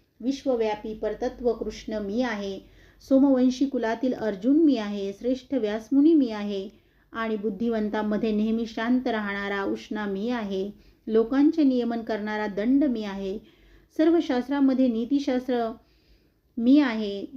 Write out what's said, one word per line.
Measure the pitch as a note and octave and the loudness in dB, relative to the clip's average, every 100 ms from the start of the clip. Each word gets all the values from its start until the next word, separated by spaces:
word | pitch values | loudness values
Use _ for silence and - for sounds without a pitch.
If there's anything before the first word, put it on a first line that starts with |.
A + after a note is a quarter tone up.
| _ _ | _ _
विश्वव्यापी | A3+ C4+ C#4 B3 A3 G#3 A3+ | -6 -4 -2 0 0 -2 -8
परतत्व | G#3+ A3 G#3+ B3 B3+ A#3+ | -6 -6 -4 -6 -4 -4
कृष्ण | A3+ G#3 - - G#3+ | -2 -6 -8 -8 -8
मी | G3+ G#3+ | -4 -2
आहे, | B3+ G#3+ G3 F#3+ - _ - _ | -2 -4 -6 -10 -14 _ -20 _
सोमवंशी | - C4+ C#4 B3+ B3+ B3 C#4 | 2 4 6 6 4 2 -2
कुलातील | B3 A3+ A3+ B3+ | -2 -2 -2 -2
अर्जुन | B3 G#3+ G3 A3+ D4 | -2 -4 -2 2 4
मी | D#4+ A#3+ | 4 4
आहे, | G#3 G#3 G3 | -2 -4 -6
श्रेष्ठ | G3+ A#3 C4 - | -4 -4 -4 -2
व्यासमुनी | C4+ G#3+ G#3+ A3 C#4 D4 | -2 -2 -4 0 4 6
मी | D#4+ B3 | 6 4
आहे | G#3+ G3+ G3 G3 - _ _ _ | -2 -4 -6 -6 -14 _ _ _
आणि | A3+ A3+ A3 | -6 -4 -2
बुद्धिवंतांमध्ये | G#3+ F#3+ A#3 A3+ G#3 G#3+ G#3+ G#3 A3 | -4 -4 -2 -2 -2 -2 -2 0 0
नेहमी | G#3 A3 A3+ A3+ | 0 0 -2 -4
शांत | - A3+ B3+ B3+ | -4 0 0 0
राहणारा | A3+ G3+ G3+ G3+ G3+ | -2 -4 -6 -4 -4
उष्णा | G3 A3 - G#3+ G#3 | -4 -6 -8 -8 -6
मी | F#3+ A3 | -4 -4
आहे, | B3 G#3 F#3+ G3+ - _ _ - | -4 -4 -4 -6 -10 _ _ 0
लोकांचे | A3 A3+ C4+ D4 E4 | 2 2 4 4 4
नियमन | C#4 B3+ A#3 A#3 | 2 2 0 -4
करणारा | A3+ G#3+ G#3+ G#3+ G#3+ | -4 -4 -4 -4 -4
दंड | G3 A3 C#4 | -2 2 4
मी | D4 A3+ | 2 0
आहे, | G#3 G3 G3 G#3 - _ _ - _ - | -4 -6 -6 -8 -12 _ _ -20 _ 0
सर्व | D#4+ E4+ | 4 4
शास्त्रामध्ये | D4+ B3 B3 C#4+ C4+ B3+ C4 | 2 -2 -2 2 2 4 2
नीतिशास्त्र | A3 A#3 C#4+ C#4+ B3+ B3+ B3 A3+ - _ _ _ _ _ _ _ - | 2 0 -2 0 -2 -2 -2 -2 -6 _ _ _ _ _ _ _ -2
मी | A#3 C#4+ | 6 6
आहे, | C4+ A3 G#3 G3+ F#3 | 6 0 -4 -6 -10